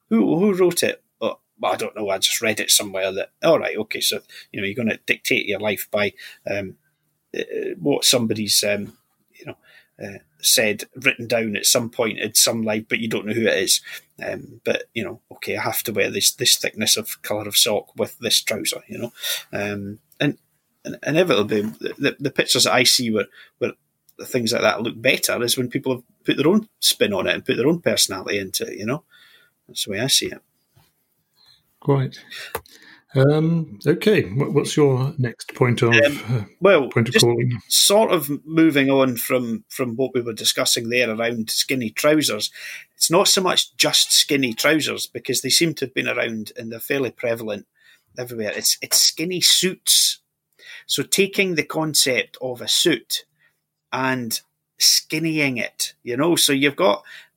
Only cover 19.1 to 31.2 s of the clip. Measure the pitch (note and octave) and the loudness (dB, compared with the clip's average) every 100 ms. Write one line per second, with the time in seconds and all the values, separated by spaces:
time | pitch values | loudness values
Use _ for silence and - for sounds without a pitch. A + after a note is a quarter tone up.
19.1 | - - - - G#2 G2+ G2+ G2+ G#2+ _ | -8 -6 -6 -8 -8 -6 -6 -8 -12 _
20.1 | - C#3+ - _ _ _ _ - - - | -4 -2 -2 _ _ _ _ -14 -8 0
21.1 | D#3 F3+ G#2 G#2 G#2 G#3+ - - - C#3 | 2 4 2 2 0 -2 -6 -10 -4 -2
22.1 | - C#3 - D#3 B2+ G#2+ A2+ F3+ - A#2 | -2 -2 -2 0 2 4 4 4 2 2
23.1 | G#2+ F#2+ - - _ A2 - _ _ _ | 0 -2 -8 -20 _ -6 -6 _ _ _
24.1 | - - B2+ A2+ A2+ G#2+ G2 A#2+ D3 D3+ | -18 -6 -2 0 2 2 0 -4 -2 0
25.1 | D3 - G#2+ A#2+ C3 B2 C3+ C3+ B2 - | 2 0 -2 -2 -2 -2 -4 -4 -4 -8
26.1 | _ - C#3+ D3 G#3+ G#3+ _ - - G#2 | _ -2 2 4 2 0 _ 0 2 0
27.1 | G2 F2+ F2+ - A#2 B2+ E3+ B2 G2+ - | 2 0 0 0 0 2 2 2 0 0
28.1 | F#2+ - G2+ F#2+ - - - G#2+ D3 - | -2 -6 -4 -4 -6 -8 -6 -6 -6 -8
29.1 | _ _ _ _ _ _ B2 - G2 C3+ | _ _ _ _ _ _ -10 -6 -4 0
30.1 | - - - _ _ _ _ _ _ _ | 0 0 -8 _ _ _ _ _ _ _
31.1 | _ | _